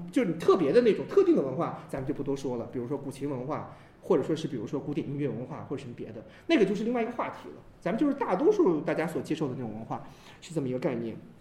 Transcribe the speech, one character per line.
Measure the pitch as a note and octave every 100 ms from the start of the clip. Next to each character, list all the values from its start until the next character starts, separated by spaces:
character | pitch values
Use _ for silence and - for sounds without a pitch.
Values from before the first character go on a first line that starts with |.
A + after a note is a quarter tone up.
| -
就 | C4+
是 | G#3
你 | -
特 | - G3
别 | C#3
的 | A3
那 | A#3
种 | - -
特 | G4
定 | F4
的 | A#3+
文 | C3+ D3
化， | C#3 - -
咱 | C#3
们 | C3
就 |
不 | C#3+
多 | D3 C3+
说 | C3+ A#2+
了， | A2+
比 | B2+
如 | A#2+
说 | C#3
古 | C#3
琴 | B2+ C#3+
文 | B2+ C3+
化， | B2+ G2 - - -
或 | - D#3+
者 |
说 | -
是 | D3+ -
比 | A#2+
如 | A2
说 | C#3
古 | -
典 | D3 B2
音 | C#3
乐 | C#3+
文 | A2 B2+
化 | B2+ -
或 | C3+
者 |
什 | A#2+
么 | A#2
别 | -
的， | A2 - - -
那 | D#4
个 |
就 | F#3
是 | G#3
另 | A3+
外 | B3
一 |
个 | A3+
话 | - -
题 | - -
了。 | - - -
咱 | E3+
们 | A3+
就 | D4
是 |
大 | - A4+
多 | F#3 E4
数 | G#4 G3+ D3+
大 | D#3
家 | D3+ E3
所 | C3+
接 | -
受 | D3+ C#3
的 | B2
那 |
种 | A2+
文 | G#2+
化， | A2+ C3 - - - -
是 | -
这 | D#3
么 | B2+
一 |
个 | B2+
概 | D3
念。 | A#2 A2+ - - -